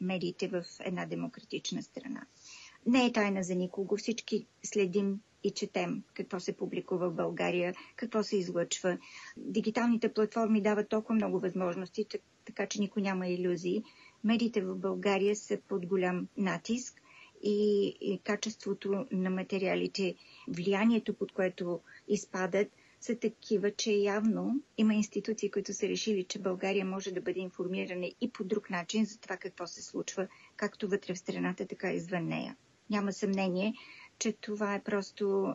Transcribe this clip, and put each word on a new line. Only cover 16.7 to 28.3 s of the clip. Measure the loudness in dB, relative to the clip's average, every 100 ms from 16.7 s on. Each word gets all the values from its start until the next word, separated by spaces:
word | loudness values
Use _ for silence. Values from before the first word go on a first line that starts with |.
| -4 -4 -14 -20 -20 -20 -4
и, | 0 4 4 4 2 0
и | -4 -2
качеството | -2 -2 -4 -4 -4 -4 -2 -2 0
на | 0 0
материалите, | 0 -2 0 2 2 0 0 -2 -2 -12 -14 -8
влиянието, | -2 0 4 6 4 2
под | -4 -4
което | 0 -2 0 -4 -4 -8 -12 -2
изпадат, | -2 0 -4 0 2 0 _ -20 _
са | -4 -2
такива, | -2 -4 0 2 2
че | 0 2
явно | 4 4 4 2 2 0 -2 -2 2
има | 4
институции, | 4 2 -2 -2 -2 -2
които | -2 -4
са | -2 -2
решили, | 0 0 0
че | -2 -4
България | -2 0 0 0
може | 0 -2 -4
да | -2
бъде | -2 -2
информирана | -4 -4 -2 -2 -2 -4 -4 -2
и | -4